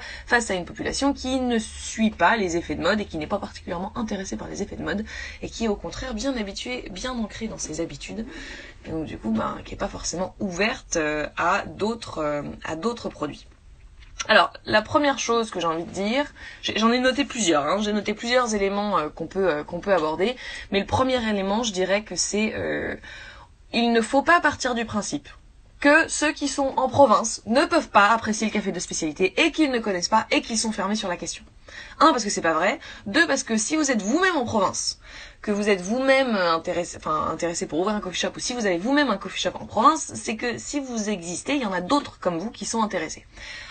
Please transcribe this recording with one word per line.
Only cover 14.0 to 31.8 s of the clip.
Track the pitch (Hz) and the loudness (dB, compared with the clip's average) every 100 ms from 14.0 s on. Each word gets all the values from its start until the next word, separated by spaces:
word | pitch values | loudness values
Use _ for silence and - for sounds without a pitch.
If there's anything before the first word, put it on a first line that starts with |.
| - - - | -18 -10 4
Alors, | 214 170 - | 6 6 0
la | - 214 | 0 2
première | 214 302 294 269 | 4 4 4 2
chose | - 233 220 | 0 0 0
que | 185 | -2
j'ai | 165 | -2
envie | 165 170 | -2 -4
de | |
dire, | 170 202 254 294 - - - | -4 0 0 -2 -6 -16 -8
j'ai, | - 202 | -4 2
j'en | 226 | 4
ai | 247 | 6
noté | 254 262 285 | 4 2 0
plusieurs, | 247 185 151 143 | 0 2 4 4
hein, | 190 | 0
j'ai | 208 | 0
noté | 214 196 | 0 -2
plusieurs | 214 233 254 240 | -4 2 2 4
éléments, | 214 196 202 208 185 | 2 0 0 0 0
euh, | 151 | 0
qu'on | - 165 | -4 -6
peut, | 190 190 | 0 2
euh, | 147 | 2
qu'on | 147 175 | -2 -6
peut | 180 | 2
aborder, | 185 156 160 196 254 - - - | 2 2 2 0 -2 -8 -14 -2
mais | 196 | -2
le | 196 | 0
premier | - 262 254 220 | 2 2 2 0
élément, | 202 190 214 | 0 0 0
je | 240 | 0
dirais | 180 185 202 | 0 2 0
que | 214 175 | 0 -4
c'est, | - 202 214 | -2 0 0
euh, | - - - - - - - - - - - - 233 | -2 -4 -4 -4 -8 -12 -16 -18 -20 -20 -20 -4 0
il | 233 | 4
ne | 233 | 4
faut | 226 269 | 4 4
pas | 277 349 | 6 6
partir | 311 277 254 233 | 6 2 0 -2
du | 220 | -2
principe | 214 196 285 - - - - - - | -4 -4 -6 -8 -18 -20 -20 -20 0
que | 285 302 320 | 6 6 4
ceux | - 302 | 0 0
qui | 294 285 | 0 -2
sont | - 269 269 | 0 0 2
en | 262 | 2
province | - 277 262 220 - - | 8 8 8 4 -4 0
ne | 240 339 | 2 4
peuvent | 339 226 | 2 4
pas | 220 202 | 6 6
apprécier | 226 220 214 214 | 6 2 0 0
le | |
café | 214 202 | 0 -2
de | 175 | -4
spécialité | - - 156 151 190 - | -6 -4 -4 0 0 4
et | 320 | 2
qu'ils | 277 302 | 4 2
ne | 254 | 2
connaissent | 214 185 175 | 0 -2 2
pas | 220 - | 2 4
et | 294 | 0
qu'ils | - 226 | 0 -2
sont | 220 | -2
fermés | 214 185 214 | -2 -2 -2
sur | 196 | -2
la | 175 | -4
question. | 170 - - - - - | -6 -10 -14 -20 -18 -16